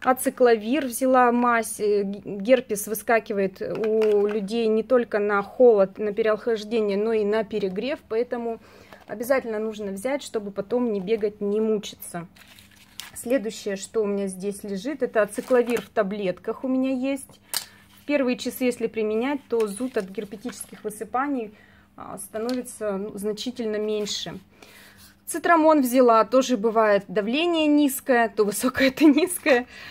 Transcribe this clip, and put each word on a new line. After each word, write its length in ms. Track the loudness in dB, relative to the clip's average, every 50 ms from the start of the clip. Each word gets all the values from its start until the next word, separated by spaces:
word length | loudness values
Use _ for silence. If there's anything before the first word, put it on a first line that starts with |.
| 0
Ацикловир 840 | 0 0 2 0 -2 2 4 4 4 4 4 2 0 -2 0 -2
взяла, 440 | -2 -2 0 2 4 4 6 6 4
мазь, 480 | 4 2 2 2 2 0 -2 -4 -6 -2
э, 240 | 0 0 2 0 0
г-, 180 | -2 -6 -8 -10
герпес 640 | -10 -10 -2 2 4 4 4 4 0 -6 -6 -6
выскакивает 720 | -6 -8 -6 -2 0 0 0 0 -2 -2 -2 -2 -2 -4 -6
у 640 | -6 -6 -4 -2 -2 0 2 2 4 4 4 4 2
людей 420 | 0 0 -4 -4 -2 -2 0 0
не 160 | 2 0 0 2
только 360 | 2 2 2 2 0 -2 -2
на 220 | 0 0 0 0 -2
холод, 540 | -2 2 6 8 8 8 6 4 2 0
на 140 | -4 -6 -4
переохлаждение, 840 | -2 0 0 0 0 0 0 -2 -4 -2 -4 -2 -2 0 0 0 0
но 160 | 0 0 0 0
и 100 | 0 0
на 200 | 0 0 0 -2
перегрев, 560 | -2 -4 -4 -4 -4 -4 -4 -4 -4 -6 -8 -8 -4
поэтому 500 | -4 -4 -2 -2 -4 -6 -6 -6 -8 -10 -12 -20 -20 -20 -20 -20 -20 -20 -16
обязательно 520 | -12 -10 -4 0 0 0 0 0 -2 -4 -4
нужно 320 | -4 -6 -6 -8 -8 -8
взять, 320 | -8 -6 -4 -4 -4 -6 -6
чтобы 280 | -6 -8 -6 -6 -6
потом 400 | -8 -8 -6 -2 -2 0 0 0
не 80 | -2 -2
бегать, 400 | -2 -2 -2 0 0 -2 -4 -4
не 220 | -4 -2 0 0
мучиться. 640 | 0 0 0 -2 -4 -8 -14 -16 -14 -12 -12 -12 -12 -14 _ -20 -20 -20 -20 -20 -20 -20 _ _ -20 _ _ -18 -18 -16 -16
Следующее, 600 | -10 -4 -2 -2 0 -2 -4 -8 -8 -8 -8 -8
что 260 | -8 -8 -6 -4 -2
у 60 | -2
меня 200 | 0 -2 -2 -4
здесь 360 | -6 -6 -6 -8 -8 -8 -8 -8
лежит, 400 | -8 -8 -8 -6 -8 -6 -4 -4
это 180 | -2 0 0
ацикловир 600 | 0 0 -2 -6 -2 2 2 2 2 2 -2 -4
в 80 | -6 -4
таблетках 760 | -2 -2 -2 -2 -2 -4 -4 -4 -4 -4 -6 -8 -6 -4 -4
у 40 |
меня 240 | -2 0 0 0 0
есть. 480 | -2 -2 -2 -2 -4 -4 -8 -14 -20 _ _ _ -8 -8 -8 -10 -16 -20 _ _ -20 -12
В 40 | _
первые 320 | -2 0 0 0 0 -2
часы, 280 | -4 -6 -8 -4 -2 -2
если 220 | -2 0 -2 -4
применять, 520 | -4 -4 -4 -4 -2 -2 -2 -2 -2 -4 -6 -6
то 200 | -4 -2 -2 -2
зуд 280 | -2 -4 -6 -8 -6 -4
от 120 | -4 -6 -6
герпетических 720 | -8 -10 -12 -10 -12 -12 -12 -12 -12 -12 -14 -18 -16 -12 -12
высыпаний, 720 | -10 -10 -10 -8 -6 -4 -2 -2 -2 -2 -4 -6 -8 -12 -20 -20 _ _ _ _ _ _
а, 220 | -18 -16 -14 -14
становится, 800 | -14 -14 -12 -10 -6 -6 -4 -4 -6 -6 -10 -10 -8 -6 -6 -4
ну, 140 | -6 -6 -8 -10
значительно 600 | -8 -6 -6 -6 -6 -8 -8 -8 -6 -6 -4 -4
меньше. 640 | -4 -4 -2 -4 -4 -4 -6 -6 -8 -8 -10 -12 -14 -16 _ _ _ -20 -20 -20 -20 -20 -20 -20 -20 -20 -20 _ _ _ -10
Цитрамон 500 | -6 0 4 4 6 6 6 6 6 6
взяла, 440 | 4 4 4 6 6 8 6 6 4
тоже 320 | 4 2 2 2 2 0
бывает 480 | 0 0 2 2 4 4 4 4 2 0
давление 600 | -2 -4 -2 -2 0 0 0 0 2 2 2 4
низкое, 600 | 4 4 4 4 2 0 -2 0 2 2 2 2
то 160 | 2 2 0 0
высокое, 480 | 0 0 -2 -2 -2 0 2 2 2
<laughs> 60 | 4
то 80 | 6 6
низкое, 600 | 6 8 6 4 0 -2 -2 2 2 4 2 2 -2 -10 -20 -20 -20